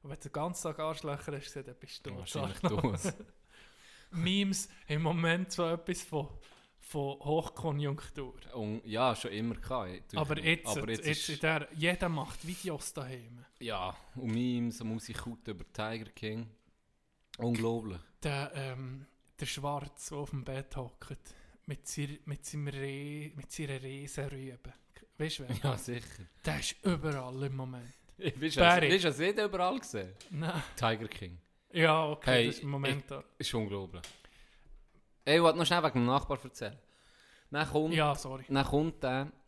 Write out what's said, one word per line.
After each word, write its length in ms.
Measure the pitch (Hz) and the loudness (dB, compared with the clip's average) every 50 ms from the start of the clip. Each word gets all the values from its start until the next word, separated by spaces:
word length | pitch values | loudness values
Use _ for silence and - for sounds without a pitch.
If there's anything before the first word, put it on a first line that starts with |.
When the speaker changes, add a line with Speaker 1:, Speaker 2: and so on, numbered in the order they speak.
Speaker 1:
Und 60 | - 139 | -12 -12
wenn 60 | 156 | -12
du 60 | - - 143 | -12 -12 -6
den 20 | |
ganzen 300 | - 151 151 175 175 - | -4 -2 -2 -2 -4 -4
Tag 160 | - 165 147 - | -4 -6 -4 -2
Arschlöcher 540 | 156 156 160 151 - 151 143 143 - - | -2 -4 -4 -4 -4 -4 -4 -4 -4 -6
hast 120 | 147 139 139 | -6 -6 -8
gesehen, 200 | - - 143 131 | -8 -10 -10 -12
dann 80 | - 127 - | -12 -14 -16
bist 280 | - - - - - | -16 -16 -16 -12 -10
du 40 | 139 | -10
das 80 | 98 92 90 - - | -8 -8 -8 -6 -4
Speaker 2:
Wahrscheinlich 300 | 151 - 95 98 - - | -2 -2 -2 -4 0 0
Speaker 1:
Arschloch. 320 | 175 107 101 - 123 98 | 2 2 4 2 2 0
Speaker 2:
du. 280 | 90 - 190 - - - - - - _ _ - - - - - - - - - - - - | 0 -2 -2 -4 -4 -14 -18 -20 -20 _ _ -20 -20 -20 -20 -20 -20 -20 -20 -20 -20 -20 -8
Speaker 1:
<laughs> 60 | 196 165 | -4 0
Memes 500 | 165 180 190 202 202 196 190 185 - - - - - - | 2 4 4 4 4 4 2 -2 -4 -6 -12 -20 -4 -2
im 140 | 147 151 | 0 2
Moment 500 | 165 156 170 170 165 165 170 175 185 180 | 2 2 2 4 4 4 4 2 2 -2
so 160 | - - 175 165 | 0 0 2 2
etwas 320 | 170 170 170 - 180 - | 2 0 -2 -4 -4 -4
von, 260 | - - 160 147 - - - - - - - - - _ _ _ | -4 -4 -2 -2 -2 -2 -8 -14 -14 -18 -20 -20 -20 _ _ _
von 400 | - - - 151 139 139 143 143 | -16 -6 -4 -2 -2 -2 -4 -4
Hochkonjunktur. 1120 | - 147 156 165 156 - - - - 160 143 143 147 143 139 151 - - - - 135 - - - - - - | 0 2 2 2 2 0 -8 -4 -2 -2 0 0 0 0 -2 -2 -6 -10 -10 -8 -10 -10 -10 -14 -16 -10 -6
Speaker 2:
Und, 300 | 127 107 104 107 113 - | -4 -2 -2 -4 -4 -4
ja, 280 | 113 107 113 127 127 110 | -4 0 4 4 4 4
schon 160 | - - 123 | 2 -4 -4
immer 220 | 98 107 113 117 110 | -4 -2 -2 -2 -2
gehabt, 560 | - - - 131 123 101 90 92 - - - | -4 -4 -4 -2 -2 -2 -4 -8 -10 -12 -6
ich, 60 | - 156 | -2 -2
Speaker 1:
Aber 160 | 156 139 151 | 0 0 0
Speaker 2:
durch, 100 | 151 156 | 2 4
Speaker 1:
jetzt, 200 | 160 165 165 - | 4 4 4 2
Speaker 2:
aber 220 | - 208 156 110 107 | -2 0 0 0 0
jetzt 140 | 113 - 165 | -2 0 0
Speaker 1:
jetzt 120 | 151 151 147 | 0 0 0
Speaker 2:
ist 80 | - - | -2 -4
Speaker 1:
in 120 | 151 143 | -2 0
der, 280 | - 156 160 151 147 - - | 2 2 2 2 -2 -4 -4
jeder 340 | 160 156 170 180 180 190 170 | 2 2 2 2 2 0 0
macht 360 | 165 151 - - - - - | 0 0 -2 -4 -6 -8 -8
Videos 460 | 160 180 - - 185 156 139 - - - | -8 -8 -6 -4 -6 -4 -4 -6 -8 -8
daheim. 500 | 151 135 127 131 123 113 113 120 120 123 - _ _ | -8 -8 -8 -10 -12 -12 -16 -18 -18 -20 -20 _ _
Speaker 2:
Ja, 340 | 120 117 107 95 90 92 90 - - - - | -6 -4 -2 -2 -2 -4 -6 -8 -16 -14 -10
und 160 | 127 - 113 | -4 -2 0
Memes, 460 | 110 117 123 127 123 120 120 117 117 - | 2 2 2 2 2 2 0 0 -2 -4
so 60 | 117 | -4
Musik 340 | 110 110 113 - - 113 - - | -4 -4 -4 -4 -6 -8 -8 -6
über 380 | 120 117 - - 113 104 87 - - | -8 -10 -8 -8 -10 -8 -8 -10 -10
Tiger 380 | - - 107 110 113 113 110 104 - | -6 -4 -4 -4 -4 -6 -8 -12 -12
King. 340 | - - 107 107 113 117 110 107 _ _ _ _ _ _ _ _ _ _ _ _ _ _ _ - - | -8 -6 -4 -4 -4 -6 -8 -14 _ _ _ _ _ _ _ _ _ _ _ _ _ _ _ -8 -2
Unglaublich. 640 | 117 120 120 110 113 113 117 117 110 107 90 85 - - _ _ | 0 0 2 2 2 0 0 0 -4 -6 -8 -10 -12 -16 _ _
Speaker 1:
Der, 280 | - 156 143 139 143 143 - | -4 -2 -2 -2 -4 -4 -6
ähm, 520 | 143 135 135 127 127 131 127 131 135 139 - _ _ _ _ _ - | -6 -6 -6 -6 -8 -8 -10 -10 -12 -14 -18 _ _ _ _ _ -8
der 80 | 147 | -6
Schwarz, 640 | - - 143 135 143 147 143 143 139 - - - - | -6 -6 -4 -2 -2 -2 -2 -6 -8 -12 -12 -12 -8
der 100 | 147 143 | -6 -6
auf 120 | 147 139 | -6 -4
dem 140 | - 135 120 | -6 -6 -6
Bett 300 | - 131 135 139 - - | -6 -6 -6 -8 -6 -8
hockt, 580 | 135 127 120 - - - - 139 - - - - - - - - _ _ | -8 -8 -8 -12 -16 -14 -14 -14 -14 -14 -20 -20 -20 -20 -20 -20 _ _
mit 200 | - 143 - - | -10 -10 -8 -8
seiner, 300 | - - 147 143 143 147 - - | -8 -4 -4 -4 -6 -6 -10 -8
mit 200 | 156 143 - - | -10 -10 -8 -8
seinem 240 | - - 151 147 143 | -8 -6 -4 -4 -4
Reh-, 640 | 139 139 135 139 135 139 143 147 147 151 151 156 156 | -4 -4 -6 -6 -6 -6 -8 -8 -8 -8 -10 -10 -12
mit 160 | 143 135 - | -14 -14 -10
seiner 280 | - - 156 139 135 131 | -8 -6 -4 -4 -4 -6
Riesenrübe. 880 | 131 131 135 139 143 139 - - 139 139 - 131 135 131 123 123 - - - - _ _ _ - - _ _ - | -6 -8 -10 -8 -10 -8 -6 -4 -4 -4 -6 -8 -10 -10 -12 -14 -16 -18 -18 -18 _ _ _ -20 -20 _ _ -4
Weißt 200 | 151 160 - - | -4 -2 -2 -6
du, 40 | 135 123 | -4 -4
wer? 80 | 120 | -4
Speaker 2:
Ja, 200 | 98 - 143 123 98 | 0 2 0 0 0
sicher. 460 | - - 120 120 - - - - 92 - _ - - | -4 -6 -6 -6 -6 -10 -14 -16 -16 -18 _ -4 -2
Speaker 1:
Der 140 | 160 151 143 | -2 -2 0
ist 160 | - - - - - | -2 -4 -4 0 0
überall 580 | 196 175 151 143 156 143 135 127 127 127 131 | 0 0 2 0 -2 -2 -2 -4 -6 -4 -4
im 120 | 139 139 135 | -4 -2 -2
Moment. 360 | 135 131 127 127 123 120 123 - - _ | -4 -6 -6 -8 -12 -12 -14 -18 -20 _
Speaker 2:
<laughs> 140 | - - - | -20 -14 -4
Weißt 380 | 190 156 - 127 147 160 139 | -4 -4 -2 0 -2 0 6
du, 40 | 170 | 10
Speaker 1:
Barry. 320 | 180 170 175 180 156 139 | 10 10 12 10 10 8
Speaker 2:
weißt 120 | - 196 175 | 8 8 6
du, 40 | 160 | 4
was 100 | 135 135 | 2 4
ich 140 | 165 190 208 | 2 2 4
da 100 | 220 208 | 2 2
überall 320 | 202 190 180 180 185 254 262 | 2 2 2 2 2 2 0
gesehen? 340 | - - - 107 95 92 98 - - - | -4 -4 -4 -4 -6 -6 -10 -18 -14 -8
Speaker 1:
Nein. 340 | 180 143 160 165 175 160 139 - - | -6 -4 -2 -2 -2 -4 -6 -6 -4
Speaker 2:
Tiger 320 | - 131 113 113 110 113 104 | 0 2 2 2 2 -2 -8
King. 300 | - - 98 87 87 87 _ _ _ _ _ _ | -8 -10 -10 -10 -12 -14 _ _ _ _ _ _
Speaker 1:
Ja, 340 | - 175 160 160 156 160 160 151 | 2 4 6 6 6 6 4 0
okay, 200 | 151 147 - 131 | -2 0 4 6
Speaker 2:
Hey, 160 | 127 123 117 120 | 6 6 6 4
Speaker 1:
das 80 | - | 2
ist 60 | - - | -2 -4
im 40 | 139 | -4
Moment 320 | 139 139 139 135 139 143 | -2 0 0 0 0 -2
Speaker 2:
ich, 60 | - | -4
Speaker 1:
da. 180 | - 143 139 - _ _ _ | -8 -10 -12 -12 _ _ _
Speaker 2:
ist 160 | - - - | -4 0 0
unglaublich. 480 | 117 110 98 101 98 95 85 82 87 - - - - - - _ - - - _ - - - - - - _ _ - _ _ _ _ _ | 0 0 0 -2 -4 -6 -6 -10 -12 -14 -14 -16 -20 -20 -20 _ -20 -20 -20 _ -20 -20 -20 -20 -20 -20 _ _ -20 _ _ _ _ _
Ey, 120 | 139 151 | 6 6
ich 60 | 170 | 8
wollte 140 | 170 160 156 170 | 8 8 6 6
noch 60 | 165 | 4
schnell 180 | - 175 175 | 4 4 4
wegen 120 | 156 147 - 127 | 4 4 4 4
dem 40 | 120 | 4
Nachbar 320 | 123 131 143 - - 143 127 - | 6 4 4 4 0 -4 -6 -6
erzählen. 320 | 127 - - 117 101 - - _ _ _ _ _ - _ _ - - - - _ _ | -14 -10 -8 -8 -8 -8 -10 _ _ _ _ _ -20 _ _ -20 -20 -20 -20 _ _
Dann 160 | 143 147 156 | -2 -2 -2
kommt, 280 | 135 135 151 156 160 170 | 2 4 2 4 4 4
Speaker 1:
Ja, 200 | 156 151 147 139 | 4 4 4 2
sorry. 300 | 139 - 135 131 131 120 - | 0 -4 -8 -10 -10 -4 2
Speaker 2:
dann 140 | 139 139 135 | 4 4 6
kommt 360 | - 143 143 156 165 160 - | 6 6 6 6 4 0 0
der 300 | - 127 127 131 139 151 - - _ | 0 2 2 2 0 -2 -8 -16 _